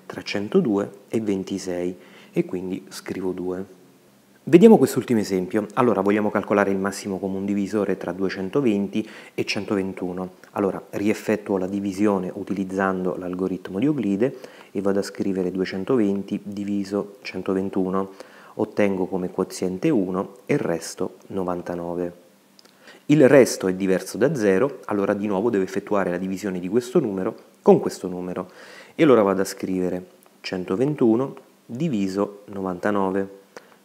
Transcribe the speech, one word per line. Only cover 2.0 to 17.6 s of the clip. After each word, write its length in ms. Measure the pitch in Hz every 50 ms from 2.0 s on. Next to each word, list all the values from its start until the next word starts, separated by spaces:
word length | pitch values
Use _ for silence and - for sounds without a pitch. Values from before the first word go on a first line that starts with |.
| - - - - - -
e 140 | - 170 170
quindi 420 | - - 90 90 92 92 95 - -
scrivo 440 | - - - - 98 92 92 92 90
due. 460 | 90 90 92 90 90 98 - - - - - _ _ _ _ _ _ _ _ _ _ _
Vediamo 340 | - 135 175 190 226 226 156
quest'ultimo 400 | 135 123 - 131 113 - 123 110
esempio. 480 | 101 - 98 92 90 90 - 110 104 98 -
Allora, 280 | 135 127 120 104 95 95
vogliamo 280 | 101 104 107 104 104
calcolare 400 | 98 107 95 - 110 101 101 98
il 80 | 98 95
massimo 400 | 95 101 98 - - 104 98 92
comune 280 | 92 95 95 95 98
divisore 500 | 101 101 101 101 98 104 110 101 95 95
tra 160 | - - 87 87
duecentoventi 920 | 92 95 92 - 98 95 95 92 143 143 120 101 101 101 95 98 107 107 - - - - - -
e 100 | - 123
centoventuno. 880 | - - 110 98 98 110 98 95 95 92 - - 90 90 92 92 90 - - - - -
Allora, 280 | 110 104 95 87 85 - -
rieffettuo 680 | - 101 101 107 104 - - - 107 101 - - 104 95
la 80 | 92
divisione 640 | 90 98 101 98 101 92 92 107 107 101 95 90 90 -
utilizzando 840 | 104 95 - 98 92 98 92 95 95 98 95 95 92 92 92 -
l'algoritmo 640 | - 90 90 90 90 95 92 92 90 - - 92 95
di 60 | 117
Euclide 500 | 147 156 143 107 98 101 98 117 135 135 - - - - - - -
e 100 | - 101
vado 200 | 95 98 98 101
a 20 | 95
scrivere 480 | - - - 104 101 95 95 92 90
duecentoventi 880 | 92 95 92 - - 95 95 - 135 127 107 98 98 101 95 - 104 101 -
diviso 720 | 104 101 101 101 101 101 101 98 95 101 101 98 - - - -
centoventuno. 920 | - - 95 92 - 95 95